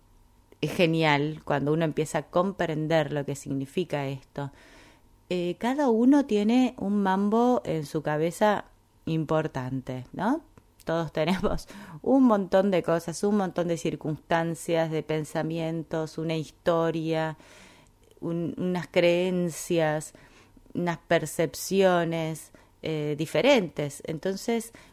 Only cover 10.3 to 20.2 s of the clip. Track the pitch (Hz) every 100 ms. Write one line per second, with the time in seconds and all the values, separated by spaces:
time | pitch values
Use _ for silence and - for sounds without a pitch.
10.3 | 311 - - _ _ - 165 160 160 156
11.3 | 185 196 - - 202 - 156 - 269 254
12.3 | 202 180 190 202 175 165 165 170 156 202
13.3 | 208 185 175 175 165 165 151 151 147 -
14.3 | 165 165 160 - 165 160 160 151 156 151
15.3 | 165 156 165 160 165 156 160 156 - 160
16.3 | 160 147 - - 165 165 165 160 160 160
17.3 | 151 - - - - - _ _ - 170
18.3 | 170 165 - 180 180 160 185 175 175 185
19.3 | 180 175 - - 170 156 156 - -